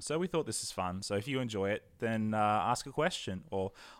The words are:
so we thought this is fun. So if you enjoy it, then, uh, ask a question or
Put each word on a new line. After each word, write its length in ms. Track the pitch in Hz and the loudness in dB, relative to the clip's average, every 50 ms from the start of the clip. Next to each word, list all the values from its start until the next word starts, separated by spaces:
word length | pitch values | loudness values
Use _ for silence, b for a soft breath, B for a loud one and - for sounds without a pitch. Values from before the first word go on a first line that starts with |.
so 180 | - - 147 165 | 2 -2 -2 -2
we 80 | 185 | -2
thought 180 | 185 - 160 139 | 0 0 -2 -2
this 160 | 110 107 - - | -2 -4 -4 -6
is 80 | - - | -6 -4
fun. 280 | - 92 90 90 95 101 | -2 -2 -2 -2 -4 -2
So 120 | - 101 | 0 0
if 120 | 101 107 | 0 0
you 120 | 139 135 131 | 0 0 0
enjoy 300 | 127 117 107 98 95 98 | 0 0 0 0 2 2
it, 140 | 104 - - - - - | 0 -2 -4 -10 -6 -2
then, 340 | 123 113 113 110 107 107 110 | 0 0 2 2 2 2 4
uh, 40 | |
ask 480 | 110 104 104 107 104 85 110 123 - - | 4 6 6 6 4 4 4 2 0 -2
a 60 | 139 | -4
question 540 | - - 151 180 - - - - 95 92 - - | -2 0 0 0 0 -2 -4 -4 -6 -6 -6 -4
or 220 | 98 98 95 95 b b b b b b | -2 -2 -2 -2 b b b b b b